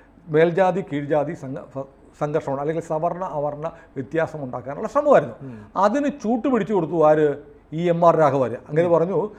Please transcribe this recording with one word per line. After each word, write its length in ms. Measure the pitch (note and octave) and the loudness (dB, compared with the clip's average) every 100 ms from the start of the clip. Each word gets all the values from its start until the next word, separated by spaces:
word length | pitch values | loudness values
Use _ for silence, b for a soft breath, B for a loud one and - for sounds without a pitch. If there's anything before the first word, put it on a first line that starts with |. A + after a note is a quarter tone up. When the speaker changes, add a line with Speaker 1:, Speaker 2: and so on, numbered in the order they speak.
| b _ - | b _ -2
Speaker 1:
മേൽജാതി 560 | D3+ E3+ E3 F#3 F3+ - | 2 4 4 2 0 -4
കീഴ്ജാതി 400 | C#3+ C#3+ D#3 D3 | -6 -2 -2 -2
സംഘ-, 320 | F3 C3+ C3 - | -8 -12 -12 -12
ഫ-, 140 | C3+ C#3 - - - | -14 -14 -18 -20 -8
സംഘർഷമാണ്, 420 | D3 D3+ D3 C3+ | -4 -4 -4 -4
അല്ലെങ്കിൽ 200 | C#3+ E3 | -4 -6
സവർണ 420 | D#3+ D#3 E3+ E3+ | -6 -4 -4 -4
അവർണ 440 | F#3 D#3 D3 C#3+ D#3 | -6 -4 -6 -6 -12
വ്യത്യാസം 760 | - - C3 C3 D#3+ D#3+ D#3 | -12 -14 -12 -6 -4 -4 -6
ഉണ്ടാക്കാനുള്ള 440 | C3 B2 A#2+ D3+ G#3+ | -10 -10 -12 -10 -4
ശ്രമമായിരുന്നു. 480 | C#4+ D4 G3+ A#2+ - | -2 6 4 4 -8
Speaker 2:
ഉം. 240 | C3+ A2+ G#2 - | -16 -18 -10 0
Speaker 1:
അതിന് 320 | G3+ C4 C#4+ | 0 2 -2
ചൂട്ടുപിടിച്ചു 680 | C#4+ G3+ A#3+ C#4 A#3+ G3 | -4 -2 -2 0 0 0
കൊടുത്തു 320 | G3+ D#3 E3+ D3+ | 0 0 2 4
ആര്? 480 | D#3 D3+ C#3 - - _ | 6 4 0 -10 -20 _
ഈ 160 | D#3 F3 | -4 -2
എം 180 | E3+ E3+ | 4 4
ആർ 80 | D#3 | 6
രാഘവാര്യ. 420 | D3+ C3+ A#2+ A#2 - | 4 2 -2 -4 -4
അങ്ങനെ 180 | D3+ F3 | 0 2
Speaker 2:
ഉം. 60 | |
Speaker 1:
പറഞ്ഞു, 360 | E3 E3+ F3 G#3 | 2 2 -2 -4